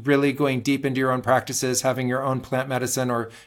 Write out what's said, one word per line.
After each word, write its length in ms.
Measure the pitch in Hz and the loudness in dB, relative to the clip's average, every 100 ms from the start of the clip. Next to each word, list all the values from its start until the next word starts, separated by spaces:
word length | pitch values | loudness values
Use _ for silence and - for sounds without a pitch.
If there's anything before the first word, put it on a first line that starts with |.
really 280 | 120 139 143 | 2 4 4
going 300 | 131 143 127 | 2 0 0
deep 240 | 143 139 | 0 0
into 140 | 139 131 | 0 0
your 120 | 131 | 0
own 120 | 127 | 0
practices, 580 | 127 127 - 127 131 120 | 2 2 0 -2 -2 0
having 260 | 131 127 123 | 0 0 0
your 140 | 127 | 0
own 180 | 135 127 | -2 -4
plant 300 | - 127 135 | -2 -4 -2
medicine 400 | 127 123 131 123 | -2 -2 -2 0
or 220 | 117 113 - | -2 -4 -10